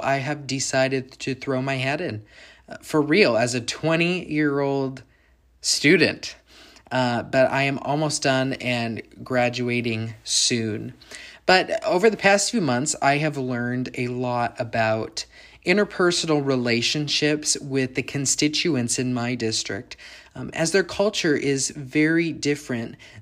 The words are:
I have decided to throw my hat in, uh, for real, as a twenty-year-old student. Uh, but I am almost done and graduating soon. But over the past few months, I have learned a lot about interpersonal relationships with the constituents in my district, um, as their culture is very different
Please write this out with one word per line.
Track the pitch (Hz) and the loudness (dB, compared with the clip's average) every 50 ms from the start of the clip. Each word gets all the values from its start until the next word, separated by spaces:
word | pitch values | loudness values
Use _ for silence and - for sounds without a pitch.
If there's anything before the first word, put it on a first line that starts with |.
| - | 0
I | 135 139 139 | 0 0 0
have | 127 151 151 143 139 | -2 -4 -6 -6 -6
decided | 131 135 135 - - - 131 131 131 135 135 127 - - - | -6 -6 -4 -4 0 2 2 2 2 0 -2 -4 -6 -10 -10
to | - 139 131 | -8 -6 -6
throw | 127 - 139 135 127 131 | -6 -4 -4 -2 -2 -2
my | 139 135 | -2 -2
hat | 131 127 135 143 160 | -2 -2 -2 -2 -2
in, | 180 151 107 104 107 - - - - - - - _ - | -4 -6 -6 -8 -10 -14 -20 -20 -20 -20 -20 -20 _ -18
uh, | - - - | -18 -16 -6
for | - - 156 | 0 2 2
real, | 143 147 156 202 202 135 117 107 | 4 4 6 6 6 6 6 4
as | 123 123 123 | 2 2 0
a | 123 110 | -2 -4
twenty-year-old | - - - - 156 165 165 170 170 180 180 - - 151 151 156 147 139 143 143 139 139 139 135 131 135 131 - - _ _ _ _ _ _ _ _ _ _ - | -4 -6 -2 0 0 2 2 2 0 0 -2 -4 -4 -2 0 0 0 0 0 0 0 0 0 -2 -4 -6 -10 -16 -20 _ _ _ _ _ _ _ _ _ _ -2
student. | - - - - 143 180 180 143 101 - - - - - - _ _ - - - - - - - - - | -2 0 2 4 6 6 6 6 4 2 -2 -8 -12 -14 -16 _ _ -20 -20 -20 -20 -20 -20 -10 -4 -2
Uh, | 127 127 123 120 117 - | 0 0 2 0 -2 -2
but | - - 131 131 - | 0 4 4 4 4
I | - 139 139 | 4 2 0
am | 139 139 - | 0 0 -2
almost | - 127 143 151 160 151 151 - - | -2 -2 0 0 0 0 0 0 2
done | 139 131 131 131 135 135 | 2 2 2 2 0 -2
and | - - 123 123 120 117 117 113 101 - - - - 120 | -4 -2 -2 -2 -2 -2 -2 -4 -6 -10 -12 -16 -16 -8
graduating | - 131 123 123 123 120 123 123 120 120 120 117 120 113 110 113 113 110 110 - | -2 2 2 2 2 2 -2 -2 -2 -2 0 0 -2 -2 -2 -4 -6 -8 -10 -8
soon. | - - - - - 127 117 113 110 104 113 - 123 127 - - - - - - - - - _ | -4 0 0 2 2 0 0 -2 -2 -4 -6 -8 -10 -14 -16 -20 -20 -18 -18 -18 -18 -20 -2 _
But | - 185 185 170 - - - - | 4 4 4 4 2 -2 -4 0
over | - 160 180 190 226 | 0 2 4 4 4
the | 208 | 4
past | - - 196 196 196 196 - - | 4 4 6 6 4 4 2 0
few | 240 | 0
months, | 175 135 120 120 135 147 - - - | 2 2 2 0 0 -2 -2 0 2
I | 139 143 | 2 2
have | 147 156 156 139 | 2 2 -2 -2
learned | 143 127 127 127 120 120 123 123 131 127 127 - | -2 -4 -4 -2 -2 -2 -2 -2 -2 -4 -4 -4
a | - 123 123 | -4 -6 -4
lot | 123 123 127 123 123 120 120 117 - - | -4 -4 -4 -2 -2 0 -2 -2 -2 -6
about | 120 113 - 117 113 110 110 110 110 - - - - - - - - - - - - | -6 -4 -2 0 0 2 0 0 -2 -6 -8 -10 -12 -12 -16 -20 -20 -20 -20 -6 -2
interpersonal | - 185 208 208 - - - 185 175 170 - - 160 156 147 139 | 0 2 2 2 0 0 0 2 2 2 2 0 0 0 2 2
relationships | 135 131 127 120 120 117 117 117 - - 151 147 143 - - 151 147 151 151 151 - - - | 2 0 0 0 0 0 0 0 0 -2 -2 -2 -2 0 0 0 0 0 0 0 -2 -2 -2
with | - 143 135 135 131 127 - | -4 -4 -2 -2 -2 -2 -2
the | 139 127 | -4 -6
constituents | - - 139 139 - - - 156 151 151 - - 175 147 127 117 117 - - | -4 -4 -4 -2 -2 0 2 2 0 0 0 0 0 0 0 0 0 -2 -2
in | 127 127 123 | -2 -2 -2
my | 123 117 120 127 | -2 -2 -2 -2
district, | 120 117 110 110 - - - 104 98 98 - - - - - - - - - - | -2 -2 -2 -2 -2 -4 -6 -6 -8 -10 -12 -16 -18 -18 -20 -20 -20 -20 -18 -14
um, | 131 127 - - | -12 -12 -8 -4
as | - 165 165 | -2 0 2
their | - 196 180 | 2 2 2
culture | - - - 202 208 202 - - 170 143 | 2 0 0 0 0 0 0 2 2 2
is | 123 - 143 139 135 131 - | 2 2 0 0 0 -2 -4
very | - 147 139 127 - 151 151 156 160 165 170 165 139 | -6 -8 -10 -2 0 2 4 4 4 2 0 0 -2
different | 120 - 143 147 147 - - 127 117 117 - - - - - - - | -2 -2 -2 -2 -2 -4 -6 -6 -4 -6 -6 -10 -14 -20 -20 -20 -18